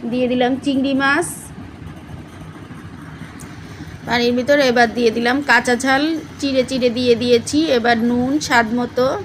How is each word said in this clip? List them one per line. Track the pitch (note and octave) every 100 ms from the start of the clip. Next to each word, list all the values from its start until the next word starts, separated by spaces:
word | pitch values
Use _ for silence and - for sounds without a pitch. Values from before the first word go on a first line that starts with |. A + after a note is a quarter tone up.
| A#3
দিয়ে | B3 B3+
দিলাম | B3 B3 C4
চিংড়ি | C#4+ C4+ C4+
মাছ | C4+ C#4 C#4+ - - - - - - - - - - - - - - - - - - - - - - - - - - - -
পানির | - A#3 A#3+
ভিতর। | B3 B3 D4
এবার | C4+ B3 A#3
দিয়ে | A#3 A#3
দিলাম | A3 A#3 C4
কাঁচা | C#4+ A#3+ B3 A#3+
ঝাল | C4 C4+ D4+ D#4+ - -
চিড়ে | C#4 C4
চিড়ে | B3+ C4 B3
দিয়ে | A#3 B3
দিয়েছি। | A#3 B3 A#3+ - D4 D#4+
এবার | B3 A3+ A#3
নুন | A#3 A#3+ B3+ D4
স্বাদ | - B3 A3+
মতো | A#3+ A#3+ - B3+ F4